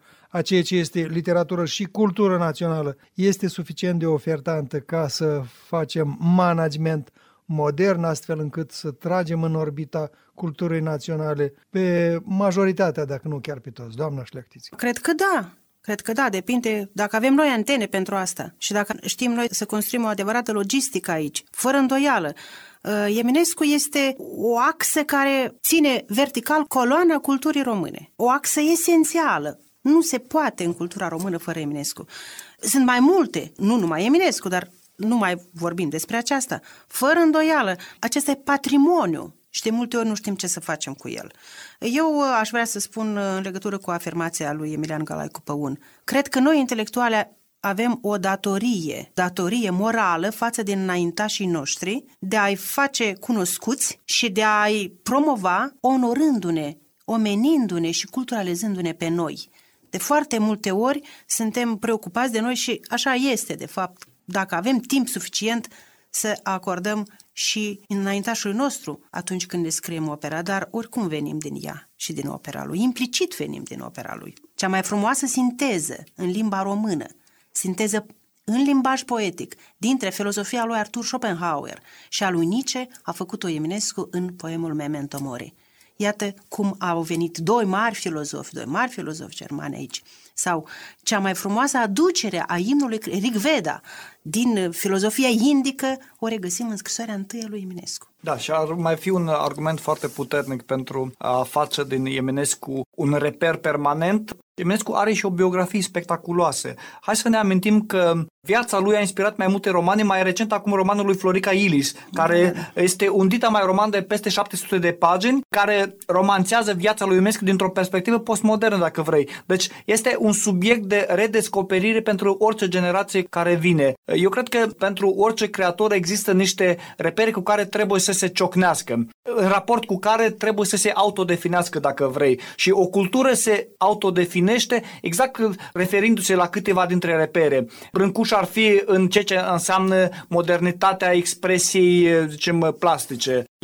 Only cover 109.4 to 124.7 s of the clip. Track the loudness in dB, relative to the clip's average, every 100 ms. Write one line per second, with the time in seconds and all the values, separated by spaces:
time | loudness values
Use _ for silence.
109.4 | 0 0 2 2 4 4 4 4 2 0
110.4 | 0 -2 0 2 2 2 2 2 2 2
111.4 | 2 2 4 2 0 -4 -6 0 4 6
112.4 | 4 2 -4 0 2 2 2 4 4 4
113.4 | 2 4 4 2 2 0 0 -2 0 -2
114.4 | -2 -4 -2 0 2 4 4 4 2 0
115.4 | 0 0 2 2 0 -4 -2 2 4 2
116.4 | 2 2 2 0 0 0 2 4 4 2
117.4 | 0 2 2 0 0 0 0 0 0 0
118.4 | 2 2 2 2 0 -2 0 2 0 -4
119.4 | -2 -2 -2 -6 -2 0 2 2 2 2
120.4 | 0 2 2 2 2 0 2 2 2 0
121.4 | -2 -2 0 2 2 2 0 0 0 2
122.4 | 2 2 0 0 2 0 0 -2 -2 0
123.4 | 2 2 4 4 4 0 -2 2 2 2
124.4 | 0 0 0